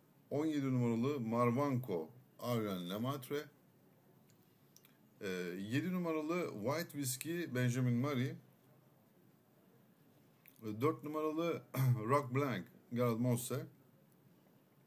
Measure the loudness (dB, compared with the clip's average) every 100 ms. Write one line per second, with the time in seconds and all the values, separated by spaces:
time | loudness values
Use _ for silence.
0 | -20 -20 -4 -2 0 0 2 2 4 2
1 | 0 0 0 4 4 4 2 0 0 -4
2 | -4 -12 -20 -8 -2 0 0 -2 -4 -2
3 | -2 -4 -4 -6 -6 -18 -20 -20 -20 -20
4 | -20 -20 -20 -20 -20 _ -20 -20 -20 -20
5 | -20 -10 -6 -4 -4 -6 -2 -2 0 -2
6 | -2 -2 -2 -2 -4 -4 -2 -2 -4 -4
7 | -4 -4 -4 -4 -4 0 0 2 2 2
8 | 0 0 -2 -4 -16 -20 -20 -20 -20 -20
9 | -20 -20 -20 -20 _ -20 -20 -20 -20 -20
10 | -20 -20 -20 -20 -20 -12 -8 0 2 2
11 | -4 -2 0 0 0 -2 -4 2 4 4
12 | 4 4 4 0 0 -2 -4 -16 -6 0
13 | 2 4 4 2 0 -4 -6 -14 -20 -20
14 | -20 -20 -20 -20 -20 -20 _ -20